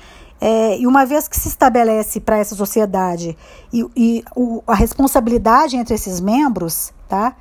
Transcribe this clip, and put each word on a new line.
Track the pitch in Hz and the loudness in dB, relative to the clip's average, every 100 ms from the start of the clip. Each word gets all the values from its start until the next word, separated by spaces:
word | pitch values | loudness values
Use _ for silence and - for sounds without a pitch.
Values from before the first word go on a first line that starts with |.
| - - - - | -20 -20 -20 -4
É, | 214 226 220 190 | 0 2 0 0
e | 247 | 2
uma | 269 | 2
vez | 262 294 - | 2 0 -2
que | - | -6
se | - | -8
estabelece | - 269 233 226 220 214 220 | 0 2 4 2 0 -2 -6
pra | - 214 | -2 0
essa | 208 | -2
sociedade | 202 202 226 208 190 185 175 170 165 - - - | -4 -4 0 0 0 -2 -4 -8 -12 -18 -20 -6
e, | 233 226 | -6 -4
e | - 233 226 - | 0 0 0 -4
o, | - 247 226 - | -4 -2 -2 0
a | |
responsabilidade | 208 226 - 269 277 233 233 208 247 311 247 | 2 2 2 2 2 2 0 4 4 4 -2
entre | 233 | -4
esses | 214 202 180 | -4 -4 -4
membros, | 190 247 294 185 165 - - - - | 0 0 0 -2 -4 -6 -10 -14 -6
tá? | 196 233 - | -4 -2 -6